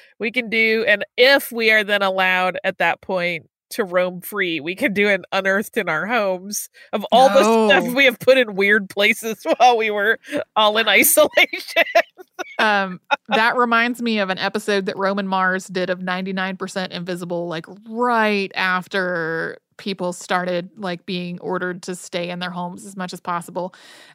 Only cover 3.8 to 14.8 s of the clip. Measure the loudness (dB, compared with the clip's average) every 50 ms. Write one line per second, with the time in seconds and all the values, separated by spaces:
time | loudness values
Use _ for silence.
3.8 | -4 -2 0 0 0 0 -2 -8 -12 -8 -4 -4 -2 -2 -2 -4 -6 -6 -4 -2
4.8 | -2 -2 0 2 2 2 2 0 -2 -4 -4 -2 0 0 0 0 -2 -4 -6 -4
5.8 | -4 -2 -2 -2 -2 -2 -2 0 0 0 -2 -4 -6 -8 -10 -10 -10 -12 _ -20
6.8 | -10 -8 -6 -6 -2 4 6 6 6 8 6 6 6 6 6 4 6 6 4 4
7.8 | 4 2 2 4 4 4 2 4 4 4 6 6 4 2 0 0 2 4 4 2
8.8 | 2 -2 -2 0 2 2 2 0 -4 -6 -8 -6 -2 -2 2 6 6 6 6 4
9.8 | 2 0 -2 0 0 0 0 -2 _ -6 -6 -6 -6 -2 _ 2 2 4 4 2
10.8 | 2 4 4 4 4 6 6 4 4 4 4 2 2 2 0 -6 -10 -4 -2 0
11.8 | 0 2 2 2 0 0 _ -20 -20 -18 _ -12 -12 -10 -4 0 0 2 2 0
12.8 | 0 -2 -6 -12 -6 -4 -4 -4 _ -2 0 2 2 2 2 2 2 2 2 2
13.8 | 2 0 -2 -4 -4 -2 0 0 0 -2 -2 -2 -4 -4 -4 -4 -2 -2 -2 0